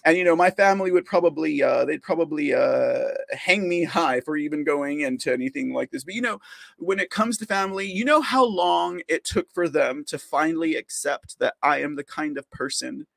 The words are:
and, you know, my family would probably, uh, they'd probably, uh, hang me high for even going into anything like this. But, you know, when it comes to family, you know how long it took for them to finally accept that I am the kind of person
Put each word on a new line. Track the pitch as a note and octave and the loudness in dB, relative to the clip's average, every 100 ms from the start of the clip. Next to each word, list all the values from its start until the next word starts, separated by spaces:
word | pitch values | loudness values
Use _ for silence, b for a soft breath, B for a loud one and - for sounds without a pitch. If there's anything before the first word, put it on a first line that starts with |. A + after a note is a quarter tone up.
and, | D#3 F3 | 4 4
you | |
know, | F3 E3 | 4 6
my | F3+ | 4
family | F#3 G3 G3 F#3+ | 6 4 4 2
would | F3+ F3 | 2 2
probably, | F#3 E3+ D3 D#3 C#3+ | 2 2 2 -2 2
uh, | C3+ B2+ C3 | 2 2 0
they'd | D#3 | -2
probably, | - E3 D#3+ D3+ D3 C3 | -2 -2 0 -2 0 2
uh, | C3 C3 B2+ B2 B2 - - | 2 2 0 0 -2 -6 -8
hang | C3+ - G3 F3+ | -8 0 0 2
me | F3 | 0
high | D#3 - D#3+ B2+ | 0 0 2 0
for | C3 D3+ | -2 -4
even | D3 D3+ | -4 -2
going | D3 C#3+ C#3+ D3 | 0 -2 -2 -2
into | C#3+ B2+ D3+ | -4 -2 -2
anything | B2+ B2+ C3+ C3 | -2 -2 -4 -4
like | B2+ B2+ | -4 -6
this. | C#3 | -8
But, | C#3+ G#3 | -10 -6
you | |
know, | A#3+ G3+ B B B B | -6 -6 B B B B
when | E3+ G3 | -4 -2
it | F#3 | -2
comes | - A3+ A3+ | -2 -2 -2
to | A3 | -2
family, | G3 G3 F#3+ G3 | -2 -2 -4 -6
you | F#3 | -4
know | B3 D4+ | 2 2
how | - C4 B3 | 4 2 2
long | F#3 F3 F3 F3 F3+ - | 4 2 2 0 -6 -4
it | E3 - | -4 0
took | - F3 | -4 -2
for | - E3+ | -2 0
them | C#3+ C3 C3+ D3 | 2 0 -2 -8
to | D3 | -12
finally | - C#3+ D#3 D#3+ E3 C#3+ | -4 0 0 0 -2 -2
accept | - - C#3+ C#3+ - - | -6 -6 -4 -4 -8 -2
that | A#2 - | -2 0
I | C#3+ C#3+ | 0 0
am | C#3+ C#3+ | -2 -8
the | |
kind | D3 - D#3 C#3 | -10 -8 -6 -8
of | C3+ | -12
person | - C3 - B2+ C3+ D3+ | -8 -6 -6 -8 -12 -14